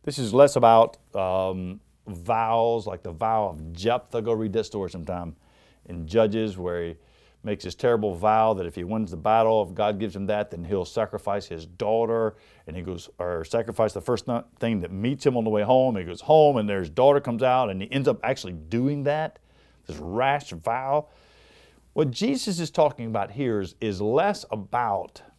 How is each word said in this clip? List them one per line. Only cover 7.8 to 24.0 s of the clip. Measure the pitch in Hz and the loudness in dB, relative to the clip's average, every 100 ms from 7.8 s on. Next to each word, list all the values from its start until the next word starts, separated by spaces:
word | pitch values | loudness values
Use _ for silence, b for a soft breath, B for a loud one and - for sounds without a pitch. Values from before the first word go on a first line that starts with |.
| 123 117 104 | 2 2 0
vow | 85 107 110 110 | 0 2 4 2
that | 98 85 | 0 -4
if | |
he | 90 | -8
wins | 87 110 101 | -6 -4 -4
the | 82 | -4
battle, | 104 113 113 110 | 2 4 4 2
if | 92 | 0
God | 95 107 101 | -2 -2 -2
gives | 107 95 | -6 -6
him | 98 | -4
that, | 104 104 | -2 -4
then | 87 | -8
he'll | 82 98 | -4 -4
sacrifice | 85 - 107 101 - 101 - | -2 -4 -4 -4 -4 -6 -6
his | 82 80 | -12 -14
daughter, | 87 107 113 113 113 110 b b b - | -6 0 0 0 0 -2 b b b -14
and | 82 | -10
he | |
goes, | 90 87 - - | -8 -10 -14 -8
or | 87 87 | -6 -4
sacrifice | 82 117 113 107 110 | -2 -2 -2 0 0
the | 101 | 0
first | 107 117 - | -2 -4 -2
th-, | 120 - _ | -6 -6 _
thing | 117 107 | -2 -2
that | 82 | -4
meets | 95 117 139 | -4 -4 0
him | 143 123 | 0 0
on | |
the | 110 | 0
way | 107 | 0
home. | 104 127 131 107 | 4 4 4 0
He | |
goes | 85 87 | -6 -8
home, | - 156 147 131 | 4 6 6 4
and | 104 | 0
their | 98 | -2
daughter | 85 80 135 143 | -2 4 6 4
comes | 135 117 | 0 0
out, | 127 127 117 | 2 2 0
and | 95 | -4
he | 101 | -4
ends | 139 131 | 0 0
up | 117 | 0
actually | 117 131 92 | -2 -4 -8
doing | 85 78 117 135 147 | -12 -4 -2 0 0
that, | 139 151 156 - b b b b - | -2 -2 -4 -10 b b b b -14
this | 76 | -12
rash | 78 107 135 143 - | -6 0 2 0 -4
vow. | 85 113 120 135 147 147 b b b b b b b b | -6 -4 -4 0 -2 -2 b b b b b b b b
What | - 147 | -2 -2
Jesus | 120 226 262 - 175 | 0 -2 -2 -4 -4
is | 160 | -4
talking | - 151 - 113 | 2 2 0 -6
about | 110 98 | -4 -4
here | 127 131 104 | -4 -2 -2
is, | 92 - | -4 -6
is | 113 92 | -4 -2